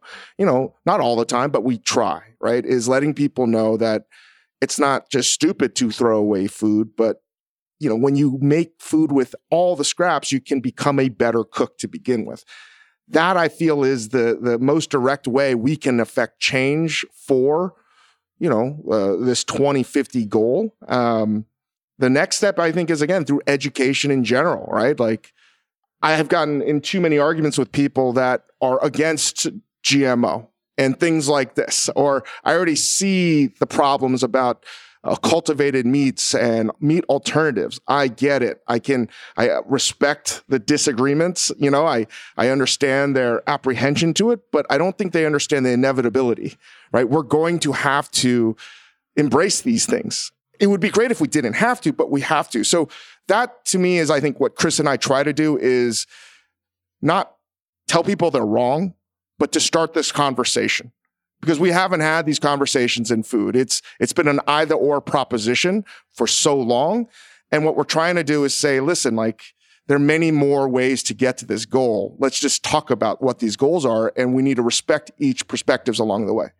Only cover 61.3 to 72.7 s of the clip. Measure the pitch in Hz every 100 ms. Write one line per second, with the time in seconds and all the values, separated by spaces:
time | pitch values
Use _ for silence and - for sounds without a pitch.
61.3 | _ 156 151 180 170 190 175 156 160 156
62.3 | 143 147 143 135 139 120 120 110 113 107
63.3 | 117 101 117 131 - - - 120 - 151
64.3 | 143 - 147 156 156 139 143 - 143 127
65.3 | 120 110 123 175 202 202 - _ - 117
66.3 | - 160 143 117 120 156 226 233 - -
67.3 | _ _ 151 156 - 143 156 165 175 143
68.3 | 151 139 - 147 135 139 175 131 113 110
69.3 | - - _ _ _ - 143 143 156 165
70.3 | 151 143 139 135 123 131 127 - 104 127
71.3 | 127 - 104 113 127 127 104 101 98 135
72.3 | - 143 - -